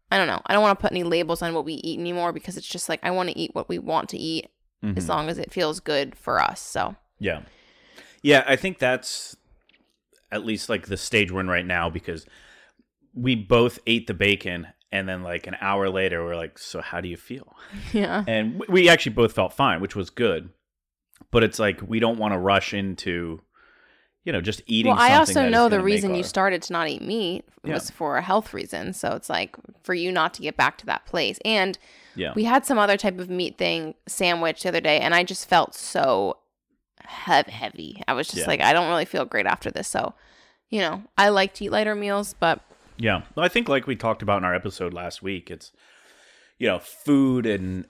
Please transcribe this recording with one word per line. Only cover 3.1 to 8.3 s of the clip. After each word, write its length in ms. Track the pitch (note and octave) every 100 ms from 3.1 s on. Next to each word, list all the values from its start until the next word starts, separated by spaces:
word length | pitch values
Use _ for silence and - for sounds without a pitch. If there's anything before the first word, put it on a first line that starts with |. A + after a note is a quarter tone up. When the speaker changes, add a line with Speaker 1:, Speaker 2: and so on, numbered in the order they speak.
Speaker 1:
wanna 220 | F#3 F3+
eat 200 | - E3
what 140 | D#3 -
we 100 | F3
want 300 | - D#3+ -
to 80 | -
eat 300 | D#3+ D#3+ - _ _ _
as 60 | G#3+ F#3
Speaker 2:
Mm-hmm. 60 | E3+
Speaker 1:
long 180 | E3 D3+
as 100 | E3+
it 140 | -
feels 280 | G3 D#3 D#3+
good 340 | - D3 C#3+ -
for 240 | - E2
us, 200 | - -
so. 360 | - - - - _ -
Speaker 2:
Yeah. 240 | G2 D#2 - _ _ _ _ - - _
Yeah, 220 | C#3+